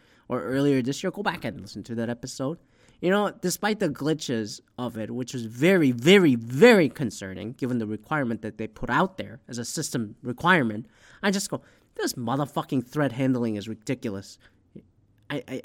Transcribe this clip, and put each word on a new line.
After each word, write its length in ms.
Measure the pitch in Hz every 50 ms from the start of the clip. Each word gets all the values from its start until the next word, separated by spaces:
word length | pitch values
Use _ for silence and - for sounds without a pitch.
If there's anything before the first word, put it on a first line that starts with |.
| _ _ _ _ _
or 160 | - 123 123 82
earlier 400 | 107 131 139 139 143 139 131 120
this 220 | 127 139 - -
year. 80 | 185 -
Go 100 | - 190
back 220 | 185 170 175 -
and 160 | 120 95 92
listen 240 | 95 98 - 107 95
to 100 | - 113
that 140 | 113 117 117
episode. 500 | 120 120 - 131 - - 135 135 170 - _ _ _ _ _ _ - -
You 100 | - 175
know, 240 | 190 208 208 185 - - -
despite 380 | 180 170 - - 208 214 220
the 100 | 202 156
glitches 680 | 135 - 139 151 160 - - - 127 113 110 101 - - - _ _ -
of 180 | 123 120 -
it, 140 | 110 107 101
which 240 | 117 123 127 - -
was 100 | 127 113
very, 460 | 110 113 120 143 180 196 180 156 131
very, 460 | 120 117 120 160 196 202 180 151 123
very 520 | 117 113 117 127 135 202 247 233 196 160 123
concerning, 640 | - - 147 107 - - 101 95 92 92 98 110 131
given 240 | - 139 120 127
the 100 | 120 110
requirement 540 | 104 107 - - - 156 151 139 117 113 110
that 160 | - 110 -
they 100 | - 110
put 220 | - - - - 117
out 300 | 120 143 185 190 - -
there 220 | 98 101 - 139 _
as 120 | - 127 117
a 60 | 117
system 500 | - - 165 147 - - 135 113 104 101 _ -
requirement, 640 | 120 120 - - 170 185 170 127 113 104 104 - - _ _ _ - - - -
I 80 | 208
just 200 | 190 - - -
go, 100 | 156 - - _ _ _ _ _ _
"This 180 | - 415 - -
motherfucking 720 | - 120 113 131 139 147 - - 165 147 - 151 131 120
thread 260 | - - 151 143 135 117
handling 440 | 120 135 131 127 123 120 117 107
is 120 | 101 95 110
ridiculous." 720 | 110 107 - - 131 - - 117 98 98 98 - - - _ - _ _ _ _ - - - _ _ _ _ _ _ _ _ -
I, 140 | 147 143 -
I, 140 | - 131 -